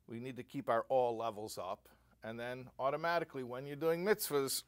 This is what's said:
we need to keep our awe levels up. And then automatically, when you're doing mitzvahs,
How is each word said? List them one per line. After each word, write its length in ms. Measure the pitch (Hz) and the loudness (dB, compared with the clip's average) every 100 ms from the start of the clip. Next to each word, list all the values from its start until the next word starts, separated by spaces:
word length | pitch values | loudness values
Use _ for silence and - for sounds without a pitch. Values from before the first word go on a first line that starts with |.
| - | -12
we 120 | 117 | -10
need 180 | 127 123 | -8 -10
to 60 | |
keep 260 | - 143 120 | -8 -2 2
our 160 | 113 - | 2 4
awe 220 | 131 123 | 4 4
levels 460 | 113 113 104 107 - | 2 -2 -4 -8 -6
up. 300 | 92 104 - - _ _ | -6 -8 -10 -20 _ _
And 160 | 113 117 | -10 -8
then 300 | 120 127 127 - | -6 -8 -10 -4
automatically, 640 | 131 147 170 170 165 135 | -2 0 2 2 0 -4
when 220 | 120 123 143 | -6 -6 -8
you're 100 | 147 | 0
doing 280 | 165 170 | 2 4
mitzvahs, 600 | 190 208 - 143 135 - | 4 2 2 2 2 -2